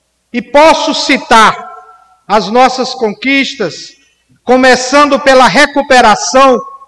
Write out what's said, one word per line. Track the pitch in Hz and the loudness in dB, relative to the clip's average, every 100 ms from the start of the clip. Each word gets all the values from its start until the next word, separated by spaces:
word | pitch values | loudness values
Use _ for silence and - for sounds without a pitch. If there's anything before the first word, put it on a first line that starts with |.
| _ _ _ | _ _ _
E | 240 | -10
posso | - 285 320 320 320 | -2 2 2 2 -2
citar | - - 262 - 226 202 - - - - _ _ _ - | -6 -4 -4 0 2 2 0 -12 -20 -20 _ _ _ -4
as | 208 185 | -4 -2
nossas | 240 254 254 240 | 0 0 0 -8
conquistas, | - 220 190 262 277 262 - 170 - - _ _ _ _ _ | -6 -6 -6 -4 -4 -4 -6 -10 -10 -20 _ _ _ _ _
começando | - 254 262 247 - 285 285 269 | -2 0 2 0 0 0 0 0
pela | 269 254 233 | 2 2 2
recuperação | 214 285 285 277 247 220 202 - 262 269 226 - - | 2 -2 -2 0 2 2 0 0 2 2 2 -4 -20